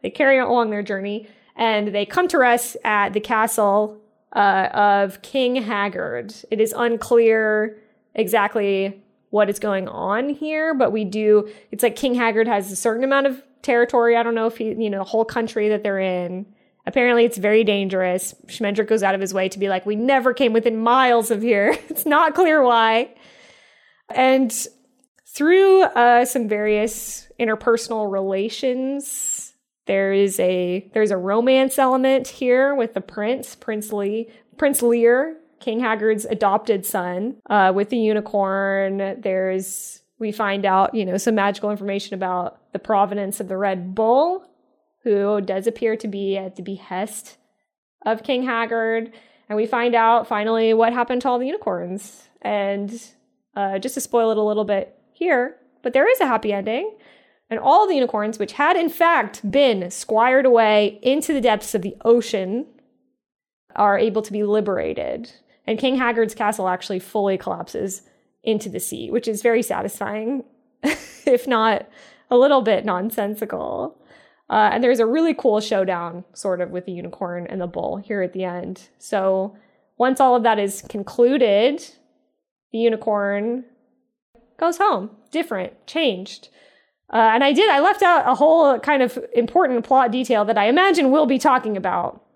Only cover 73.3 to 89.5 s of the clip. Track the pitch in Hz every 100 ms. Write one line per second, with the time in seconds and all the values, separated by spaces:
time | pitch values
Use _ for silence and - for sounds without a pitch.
73.3 | 214 208 202 - - - - _ - _
74.3 | _ _ 214 214 220 240 247 226 277 330
75.3 | 320 269 214 214 208 190 175 170 175 185
76.3 | - 208 180 180 180 180 175 175 - 180
77.3 | 175 175 190 175 175 - - 196 202 180
78.3 | 185 185 175 175 185 - _ - 208 190
79.3 | 190 196 196 _ _ _ _ 247 262 269
80.3 | 247 233 214 202 202 - 208 196 - 240
81.3 | 285 233 202 233 294 - _ _ _ _
82.3 | _ _ _ _ 226 233 220 220 208 202
83.3 | 202 214 240 247 _ _ _ _ _ _
84.3 | _ _ _ 330 339 403 240 202 - _
85.3 | 302 339 196 185 - - 320 311 185 196
86.3 | - - _ _ _ _ _ _ 220 226
87.3 | 226 277 285 427 277 330 415 370 339 -
88.3 | 262 285 330 294 254 - 285 247 - -
89.3 | 240 240